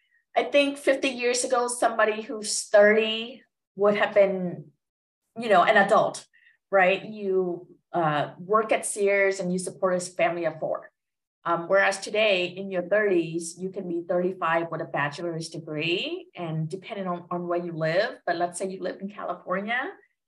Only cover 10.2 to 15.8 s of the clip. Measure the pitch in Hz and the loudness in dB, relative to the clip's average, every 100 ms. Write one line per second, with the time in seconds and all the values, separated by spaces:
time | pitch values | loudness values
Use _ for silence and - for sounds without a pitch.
10.2 | 170 175 165 147 139 - - _ _ _ | -2 0 -4 -4 -6 -6 -10 _ _ _
11.2 | _ _ 165 170 170 196 196 196 240 208 | _ _ -4 -4 2 2 2 0 -4 0
12.2 | 220 185 180 180 196 180 175 208 208 175 | 2 2 -2 -6 -6 -6 0 0 2 2
13.2 | 165 165 - 170 190 196 180 170 170 180 | 0 -4 -8 -8 -10 -8 -6 -6 -2 0
14.2 | 185 185 165 170 165 156 156 156 147 160 | 0 -2 0 2 2 0 -2 -2 -2 -4
15.2 | 175 160 160 151 160 151 | -6 -6 -8 -10 -8 -4